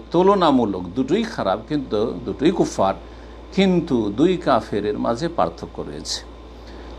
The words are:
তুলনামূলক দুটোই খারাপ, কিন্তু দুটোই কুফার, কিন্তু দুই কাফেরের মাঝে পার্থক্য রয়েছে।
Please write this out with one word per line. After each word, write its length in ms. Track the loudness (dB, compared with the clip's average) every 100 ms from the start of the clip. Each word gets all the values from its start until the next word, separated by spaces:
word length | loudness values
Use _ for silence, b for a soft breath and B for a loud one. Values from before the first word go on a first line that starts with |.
| 0
তুলনামূলক 720 | 4 6 6 6 6 4 0 -4 -2
দুটোই 280 | 0 0
খারাপ, 360 | 0 -2 0 0 -2
কিন্তু 500 | -6 -2 -2 -2 -4 -6
দুটোই 260 | 0 2
কুফার, 420 | 2 0 2 0 0 B B B B -4 2
কিন্তু 580 | 4 4 2 0 0 2
দুই 200 | 2 4
কাফেরের 640 | 2 2 0 -2 -2 -2
মাঝে 280 | -2 -2 -2
পার্থক্য 540 | 0 -2 -2 -10 -10
রয়েছে। 400 | -10 -10 -8 -8 -10 -18 -18 B B B B